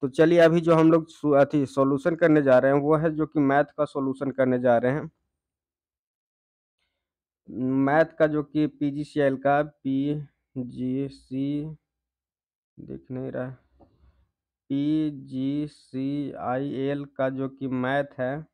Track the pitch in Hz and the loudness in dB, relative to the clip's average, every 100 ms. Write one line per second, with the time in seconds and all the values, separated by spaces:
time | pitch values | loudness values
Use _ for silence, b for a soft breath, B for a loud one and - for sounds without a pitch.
0 | 139 - 160 175 165 170 165 160 160 165 | -4 2 4 6 6 6 4 4 6 4
1 | 160 - 147 139 139 151 131 - 135 139 | 2 -6 2 4 4 2 -2 0 0 0
2 | 175 165 165 151 135 127 131 143 143 156 | -2 0 4 4 6 4 6 2 2 2
3 | 160 156 156 156 139 139 147 - 147 147 | 0 -2 -2 0 2 2 0 -2 -4 -4
4 | 135 131 135 127 131 123 123 117 123 147 | -4 -4 -4 -2 0 2 2 2 2 -2
5 | 156 - _ _ _ _ _ _ _ _ | -6 -14 _ _ _ _ _ _ _ _
6 | _ _ _ _ _ _ _ _ _ _ | _ _ _ _ _ _ _ _ _ _
7 | _ _ _ _ - 101 131 135 135 151 | _ _ _ _ -16 -8 -4 0 2 2
8 | 160 - 156 151 147 151 151 - 147 143 | 2 0 0 0 -4 -2 -2 -2 -6 -6
9 | 147 151 139 135 139 143 151 - 139 135 | -6 0 0 0 0 0 -2 -6 -4 -2
10 | 143 147 143 _ _ 131 123 123 127 131 | -2 -4 -10 _ _ -12 -10 -8 -6 -4
11 | 139 135 _ 131 139 147 156 151 _ _ | -6 -10 _ -6 -4 -6 -8 -12 _ _
12 | _ _ _ _ _ _ _ - - 135 | _ _ _ _ _ _ _ -20 -16 -16
13 | - 127 131 127 127 127 _ _ _ _ | -12 -12 -10 -10 -10 -14 _ _ _ _
14 | _ _ _ _ _ _ - 139 147 156 | _ _ _ _ _ _ -8 -4 -2 0
15 | 156 139 135 131 135 143 147 - _ 131 | -2 -6 -10 -6 -4 -4 -6 -12 _ -8
16 | 135 143 139 - 110 131 143 123 135 143 | -6 -4 -6 -8 -6 -4 -4 -4 -4 -6
17 | 143 - 135 135 135 135 135 127 127 139 | -8 -4 -4 -4 -8 -8 -6 -4 -2 -2
18 | 143 - 127 147 160 | -4 -6 -6 -6 -12